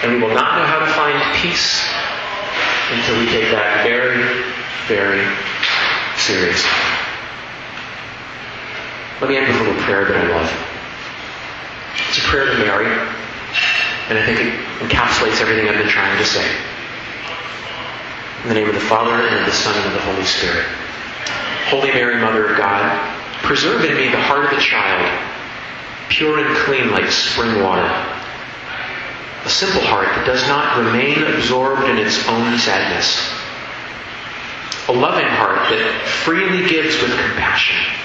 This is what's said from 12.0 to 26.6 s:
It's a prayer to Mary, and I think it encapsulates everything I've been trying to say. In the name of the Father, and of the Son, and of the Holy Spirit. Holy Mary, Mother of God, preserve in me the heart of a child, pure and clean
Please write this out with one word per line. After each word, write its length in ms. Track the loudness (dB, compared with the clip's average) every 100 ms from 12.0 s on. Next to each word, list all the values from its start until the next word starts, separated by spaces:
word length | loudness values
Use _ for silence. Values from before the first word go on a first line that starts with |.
| 0
It's 80 | 0
a 100 | 2
prayer 180 | 4 4
to 120 | 2
Mary, 260 | 2 2 2 0 -2 -6 -8 -10 -4 0 2 2 0 -2 0
and 100 | 2
I 60 | 2
think 120 | 2
it 100 | 0 -2 -6 -6
encapsulates 560 | 0 2 4 4 2 2
everything 300 | 2 2 2
I've 80 | 2
been 100 | 2
trying 300 | 2 2 2
to 80 | 2
say. 200 | 2 0 -2 -6 -10 -10 -10 -10 -10 -10 -10 -10 -10 -10 -10 -8 -10 -10 -10 -10 -8
In 60 | 0
the 60 | 2
name 120 | 2
of 80 | 0
the 60 |
Father, 320 | 2 4 4
and 260 | 2 2 2
of 60 | 2
the 80 |
Son, 200 | 2 2
and 120 | 0 0
of 60 |
the 80 | -2 -2
Holy 140 | 0 0
Spirit. 400 | 0 0 0 -2 -6 -8 -10 -10 -8 -6 -4 -4 -4 0
Holy 180 | 2 2
Mary, 260 | 2 2 2
Mother 320 | 2 2 2
of 60 | 2
God, 340 | 2 2 2 0 -4 -6 -10 -4
preserve 440 | 0 2 2 2 2
in 100 | 2
me 140 | 2
the 120 | 2
heart 240 | 2 2 2
of 60 |
a 80 | 2
child, 460 | 2 2 2 0 0 -2 -6 -10 -10 -12 -12 -12 -12 -12 -2
pure 280 | 2 4 2 2
and 120 |
clean 340 | 2